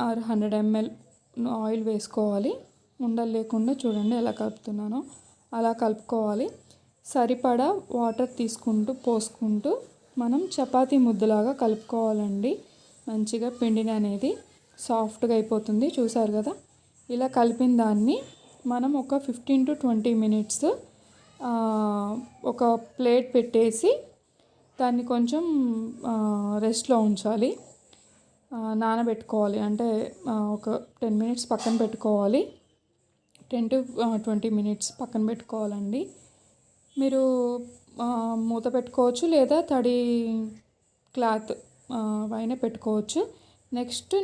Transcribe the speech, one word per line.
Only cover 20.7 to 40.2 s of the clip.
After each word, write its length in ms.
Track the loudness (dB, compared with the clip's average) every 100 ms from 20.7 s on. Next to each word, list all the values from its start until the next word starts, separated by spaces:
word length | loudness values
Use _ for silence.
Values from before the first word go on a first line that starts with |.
| -2 -6 _ _ _ _ -10
ఆ, 800 | -4 0 0 2 0 0 -2 -6 -10 -6
ఒక 200 | -4 2 2
ప్లేట్ 600 | 2 -2 -2 4 4 4
పెట్టేసి 720 | 2 2 4 4 4 2 2 -2 _ _ _ _ _ _ -2
దాన్ని 240 | 0 0
కొంచెం, 400 | 0 0 2 0 0 2 0 -2 -6 -8 -4
ఆ, 520 | -2 0 0 -2 0
రెస్ట్లో 360 | 0 0 2 4
ఉంచాలి. 580 | 4 2 0 0 0 -2 -12 -20 _ _ _ _ _ _ _
ఆ, 200 | -8 -4
నానబెట్టుకోవాలి. 840 | 0 0 2 0 -2 -2 0 2 0
అంటే, 580 | -2 0 0 0 -2 -6 -4
ఆ, 120 | -2
ఒక 360 | -2 -4 -4 -6
టెన్ 420 | -6 _ -2 0
మినిట్స్ 320 | 0 -4 -2
పక్కన 260 | -2 0 0
పెట్టుకోవాలి. 760 | 0 -2 0 2 4 2 0 -6 _ _ _ _ _ _ _ _ -8
టెన్ 180 | -4 0
to, 300 | 0 -2 -2
ఆ, 160 | -2 0
ట్వంటీ 340 | -2 -2 0
మినిట్స్ 420 | 0 0 -2 -6 -8
పక్కన 260 | -6 -2 -2
పెట్టుకోవాలండి. 840 | -4 -8 -6 -6 -4 -4 -4 -6 -12 -20 _ _ _ _ _ _ -2
మీరు, 580 | 0 2 2 2 0 -2 -8 -18 _ -6
ఆ, 320 | -4 -2 -2
మూత 400 | -2 -2 -2 0
పెట్టుకోవచ్చు 540 | -2 0 2 2 2 2
లేదా 320 | 4 6 4
తడి 640 | 2 2 2 2 2 0